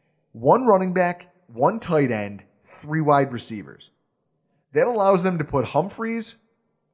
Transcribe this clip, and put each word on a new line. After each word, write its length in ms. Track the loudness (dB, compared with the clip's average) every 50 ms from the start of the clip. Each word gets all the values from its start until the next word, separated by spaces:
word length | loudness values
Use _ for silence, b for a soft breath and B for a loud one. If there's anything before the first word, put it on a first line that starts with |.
| _ _ _ _ _ _ -16
one 320 | -2 2 4 4 4 4
running 300 | 4 2 2 2 0 0
back, 400 | 0 0 -2 -2 -6 -14 _ _ _ _ _
one 300 | -4 0 0 0 0 -2
tight 320 | -4 -2 0 2 2 0
end, 320 | -2 -4 -6 -8 -10 -14 -20 _ _ _ _
three 380 | -18 -18 -16 -10 -6 -4 -2 2
wide 280 | 2 4 4 2 0
receivers. 600 | -4 -8 -8 -8 -10 -10 -12 -14 -18 -20 -20 _ _ _ _ _ _ _ _ _ _ _ _ _ _ _ _ _ 0
That 140 | 0 2
allows 380 | 2 2 2 4 4 4 4 2
them 120 | 0 -2
to 80 | -2 -4
put 220 | -2 -2 -2 -2
Humphries, 680 | 0 0 -2 -2 -2 -6 -8 -6 -6 -6 -6 -6 -8 -12 -14 _ _ _ _ _ _ _ _ _ _